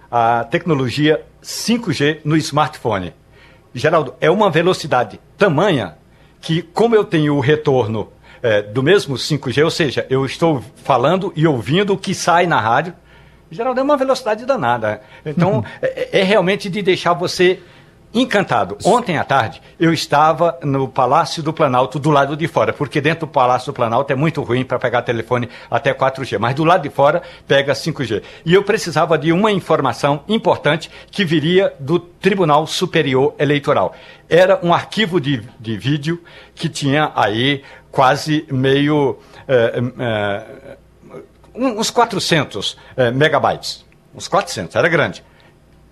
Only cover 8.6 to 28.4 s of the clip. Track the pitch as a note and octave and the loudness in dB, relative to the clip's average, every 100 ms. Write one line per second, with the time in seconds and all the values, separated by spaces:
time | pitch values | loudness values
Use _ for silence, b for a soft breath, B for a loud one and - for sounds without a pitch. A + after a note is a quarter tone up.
8.6 | G#2 A2+ C3+ G3 D3 B2 - D3 C3+ B2+ | 0 -2 2 2 2 -6 -4 -4 -2 0
9.6 | D#3+ - D#3 A#2 - C3 C3+ - E3+ C#3+ | 2 2 -2 -2 -2 -2 -2 0 0 0
10.6 | G2 - - C3 C3+ D#3+ - - E3 C3 | -4 -8 0 2 2 0 -2 0 0 0
11.6 | A2 E3+ G#3 F#3+ - F#3 - E3+ F3+ C#3 | 0 0 0 -2 -4 -4 2 2 4 2
12.6 | A2 B2 E3+ - b b b b b D#3+ | 2 0 0 -8 b b b b b -8
13.6 | B3 B3 C4+ D4 C4 C4 A3 G#3+ B3 C4 | -4 -2 0 0 0 -2 -2 -4 -2 -2
14.6 | B2 A#2+ G#2+ G2+ B B D#3 D3+ F3 G#3+ | 0 0 -2 -6 B B -8 0 0 0
15.6 | - B - - - D#3+ F#3 G#3 F3 G3+ | -4 B -6 -4 -4 0 2 2 2 -2
16.6 | G#3 F3+ F#3+ F3+ F3 E3+ F3+ - F3+ F3+ | -4 -4 0 0 0 -2 -2 2 2 2
17.6 | B B B B - A3 B3+ G3+ F3 A#2 | B B B B -6 -2 0 0 0 0
18.6 | F#2+ G2+ F3 A#3 A#3 D3 G#2 C3+ G#2+ - | -2 -2 2 2 0 -4 0 0 0 -6
19.6 | B B E3 E3 - C#3+ D#3 D#3 E3+ D#3+ | B B 0 0 0 2 4 2 0 -2
20.6 | D3 C3+ C3 - B2 D3 D#3 - C#3+ A#2 | -4 -2 -2 0 2 2 0 -4 -6 0
21.6 | D3+ B2 C3 D3+ C#3 C#3+ C#3 D3+ D#3+ - | 0 2 0 -2 2 2 2 -2 -4 0
22.6 | A2 - C#3 D3+ C#3 D#3+ D#3+ C#3+ B2 B2 | 0 -2 -4 -2 -2 -2 -2 2 2 2
23.6 | - C3+ A#2 A#2 C#3 C3+ D#3+ D3+ B2 B2 | -2 -4 0 0 0 0 0 -2 -2 -2
24.6 | B2 B2 B2 A#2+ A#2 A2+ A2 B2 A#2 B | -2 -2 -2 -2 -2 -4 -2 -4 -4 B
25.6 | B A#2 C#3 C3 C3+ C3 C3 G#2 A2+ B2+ | B -4 -2 0 0 -2 -6 -4 -2 0
26.6 | D#3+ F3+ D3 - C#3 E3+ - B B C#3 | 2 2 2 2 2 2 -4 B B 2
27.6 | C#3 C3 E3+ D#3 A#2+ G2+ - B | 2 -2 -4 -6 -4 -6 -6 B